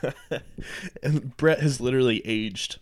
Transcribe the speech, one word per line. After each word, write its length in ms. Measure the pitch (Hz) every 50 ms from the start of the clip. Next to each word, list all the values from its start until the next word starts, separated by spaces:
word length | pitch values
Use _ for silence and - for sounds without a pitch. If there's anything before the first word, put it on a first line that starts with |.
| - 131 - - - - 139 - - - - - - - - - - 175 - - -
And 320 | 143 151 147 - 131 -
Brett 220 | - 160 160 160 151
has 180 | 151 147 135 120
literally 400 | 120 123 131 131 127 120 110 107 -
aged 540 | 110 110 110 110 107 92 - - - - -